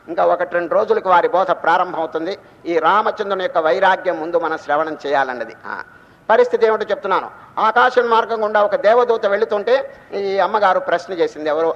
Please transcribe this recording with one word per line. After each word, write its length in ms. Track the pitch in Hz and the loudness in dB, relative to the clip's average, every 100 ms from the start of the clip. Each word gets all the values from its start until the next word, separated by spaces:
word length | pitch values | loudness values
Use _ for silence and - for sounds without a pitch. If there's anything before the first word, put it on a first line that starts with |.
| - | -8
ఇంకా 180 | 170 175 | 0 2
ఒకటి 280 | 175 175 | 2 -2
రెండు 200 | 175 170 | -4 -2
రోజులకు 360 | 175 214 214 190 | 0 0 0 2
వారి 180 | 175 165 | 2 4
బోధ 240 | 175 185 | 0 0
ప్రారంభమవుతుంది. 880 | 160 160 175 180 160 160 160 160 202 - - 156 | 0 0 0 0 -4 -6 -6 -6 -8 -14 -14 -4
ఈ 140 | 170 | 0
రామచంద్రుని 640 | 160 196 220 202 202 190 | 2 2 0 -4 -4 -4
యొక్క 140 | 185 180 | -2 0
వైరాగ్యం 640 | 160 185 185 185 180 165 | 0 2 2 2 0 -4
ముందు 180 | 160 170 | -2 -2
మనం 200 | 165 156 | -2 -4
శ్రవణం 400 | - 147 160 151 143 | -2 -2 -2 -6 -2
చేయాలన్నది. 480 | 139 135 123 110 - 104 | -2 -2 -4 -10 -12 -12
ఆ, 180 | 101 - - - _ - | -12 -14 -20 -20 _ 2
పరిస్థితి 360 | 233 240 226 220 | 4 4 2 2
ఏమిటో 200 | 214 208 | 0 -2
చెప్తున్నాను. 400 | 190 190 180 120 - - - | -4 -2 -4 -4 -12 -12 -2
ఆకాశం 500 | 214 220 254 254 233 | 0 2 2 2 2
మార్గం 340 | 226 220 220 | 2 0 -2
గుండా 200 | 208 214 | 0 2
ఒక 120 | 208 190 | 2 2
దేవదూత 500 | 190 240 240 226 214 | 4 4 4 2 0
వెళుతుంటే 680 | 202 220 208 202 262 277 - - | 0 0 -2 0 0 0 -12 -10
ఈ 260 | 202 196 196 | -6 -2 0
అమ్మగారు 400 | 185 214 202 185 | 0 2 2 2
ప్రశ్న 340 | 185 175 170 | 0 -2 -2
చేసింది, 360 | 185 156 147 156 | -2 -2 -2 -4
ఎవరు, 260 | 151 165 | -2 0